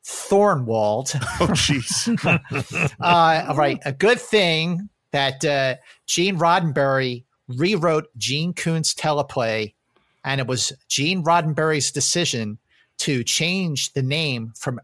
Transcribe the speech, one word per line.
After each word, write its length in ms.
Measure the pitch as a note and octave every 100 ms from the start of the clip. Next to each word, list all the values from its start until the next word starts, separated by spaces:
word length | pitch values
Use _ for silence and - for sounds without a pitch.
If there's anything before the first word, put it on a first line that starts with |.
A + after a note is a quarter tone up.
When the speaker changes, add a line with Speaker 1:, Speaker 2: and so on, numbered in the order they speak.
Speaker 1:
Thornwald. 1080 | - - - G3+ G#3 D#3+ A#2+ A2 G#2 A2 C3+
<laughs> 260 | C#3 B2 -
Speaker 2:
Oh, 80 | F#3
jeez. 600 | F3+ - C#3+ - - A#3 A#3 F#3 E3+ - C#3+ - D#3+ D#3 -
Speaker 1:
<laughs> 40 |
Uh, 540 | F3 F3 E3 D#3+ - D3
right. 220 | C#3+ -
A 80 | C#3
good 280 | C3+ G3+ A#3+
thing 680 | - G#3+ F3 D#3+ E3 F3 G3+ _ _
that, 320 | C#3+ C#3 C3+
uh, 320 | D#3 C#3+ C3 B2 - - -
Gene 320 | - F#3 F3+
Roddenberry 840 | E3+ F#3 E3 C#3+ C#3 C3+ C3 B2 _ _ -
rewrote 580 | B2 F3 G#3 E3 D#3 D#3 A#2
Gene 360 | A2 C#3+ E3+
Coon's 420 | E3+ E3 E3 D#3
teleplay, 800 | - D#3+ D3 C#3 C#3 A2+ A2 G#2+ _ _ _ _ _
and 160 | C#3 C3+
it 60 | A#2+
was 260 | B2+ - C#3 _
Gene 340 | - D3 F#3
Roddenberry's 680 | D#3+ F3 D#3+ D3+ D#3+ D3+ C3
decision 680 | C#3+ - F3 E3+ A#2+ G#2+ A2 _ _ _ -
to 240 | - C3
change 680 | A2+ - D#3+ F#3+ F3+ C3+ -
the 100 | C#3
name 500 | C3 D3+ D#3 B2 A2+ -
from 240 | - B2